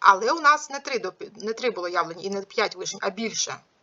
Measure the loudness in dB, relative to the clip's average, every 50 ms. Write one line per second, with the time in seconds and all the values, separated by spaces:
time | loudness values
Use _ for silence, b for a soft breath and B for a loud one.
0 | 8 8 8 8 6 2 2 4 4 4 4 4 0 -6 -8 -8 -6 -4 -6 -4
1 | -4 -6 -8 -10 -16 -16 -14 -10 -8 -8 -6 -4 -4 -4 -4 -4 -6 -4 -2 -2
2 | -2 -4 -6 -8 -8 -6 -6 -6 -8 -6 -4 -2 -2 -2 -4 -8 -10 -10 -8 -6
3 | -6 -6 -6 -4 -6 -6 -4 -4 -6 -6 -8 -12 _ _ _ _